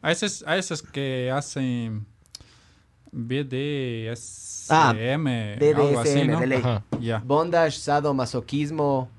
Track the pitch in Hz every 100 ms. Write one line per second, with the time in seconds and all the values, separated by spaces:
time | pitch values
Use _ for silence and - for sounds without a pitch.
0 | 151 170 208 - - 175 180 165 - -
1 | 135 131 127 135 143 - 131 120 113 107
2 | 104 _ _ - - - _ _ _ _
3 | - - 117 131 143 131 143 143 131 113
4 | 113 117 - - - - - 156 147 110
5 | 117 143 151 120 107 107 147 147 143 143
6 | 151 143 151 - 131 131 123 110 - -
7 | 117 110 117 143 170 170 160 147 - 143
8 | 147 135 120 127 113 143 147 156 143 135
9 | 123